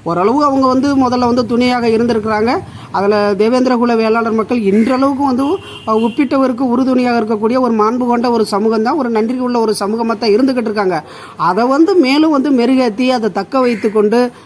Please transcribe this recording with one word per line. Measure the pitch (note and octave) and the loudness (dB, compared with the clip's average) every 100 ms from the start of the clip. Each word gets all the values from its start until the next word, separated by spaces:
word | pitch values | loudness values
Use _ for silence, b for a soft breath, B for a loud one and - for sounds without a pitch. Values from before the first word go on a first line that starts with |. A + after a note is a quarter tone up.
ஓரளவு | E3 E3+ G3 C#4 | -4 0 0 2
அவங்க | D4 C4+ C4 | 2 2 2
வந்து | C4 C#4+ C#4 | 2 0 2
முதல்ல | B3+ B3 B3 | 0 0 0
வந்து | A#3+ A3 | 0 0
துணையாக | A#3+ B3 B3 A#3 | 0 0 0 0
இருந்திருக்கிறாங்க. | A3+ A#3 A3+ G#3+ G#3+ A3+ E4+ - B B | 0 0 -2 -2 -2 0 -2 -6 B B
அதுல | F#3 G3+ G#3 G#3 | -4 0 0 0
தேவேந்திர | G3 A3 B3+ B3+ B3 | 0 2 2 0 0
குல | A#3+ | 0
வேளாளர் | A3+ A3+ A3+ A3+ | 0 0 0 0
மக்கள் | A3+ G#3 B3 | -2 -2 -2
இன்றளவுக்கு | G3 G#3 A3+ B3+ C#4 C4+ C#4 | 0 2 2 2 0 0 -2
வந்து, | B3 C#4 F#4+ B B - | 0 -2 -4 B B -4
அ, | |
ஒப்பிட்டவருக்கு | A3 A#3 A#3 C4 C4+ C4 A#3+ | 0 0 0 0 2 0 0
உறுதுணையாக | C4 A#3 C4 B3+ B3 A#3 | -2 0 2 0 2 0
இருக்கக்கூடிய | A3 G#3+ A3 B3+ | -2 -2 0 0
ஒரு | B3 | 0
மாண்பு | A3 G#3+ B3 B3 | 2 0 0 0
கொண்ட | A#3+ B3 | 0 0
ஒரு | A#3 | 0
சமூகம் | G#3 G3+ A3 A3+ | 0 0 0 0
தான், | A3 D#4 | 0 -2
ஒரு | A#3+ | -2
நன்றி | A3 A3+ B3+ | -2 -2 -2
உள்ள | B3 A#3+ | -2 -2
ஒரு | A3 | -2
சமூகமா | G#3 G3+ A3+ A3+ | -2 -4 -4 -4
தான் | G#3+ A#3 | -2 0
இருந்துகிட்டு | G#3+ C4+ B3 | 2 2 0
இருக்காங்க. | A3 G#3 F#3+ D#3+ - B B B | -2 -2 -2 -2 -6 B B B
அதை | E3+ F#3 B3 | -2 0 0
வந்து | C#4 E4 | 2 4
மேலும் | F#4 C4 C#4+ D#4+ | 4 4 4 2
வந்து | C#4 D4 | 2 2
மெருகேத்தி | B3+ A#3+ C4 B3 G3 B3+ | 2 2 2 0 0 0
அதை | B3+ G#3+ | 0 -2
தக்க | G3 F#3+ C4+ | -4 -4 0
வைத்து | B3 G#3+ A3+ | 0 0 -2
கொண்டு | G#3+ G#3 A#3 B3 B | 2 2 2 0 B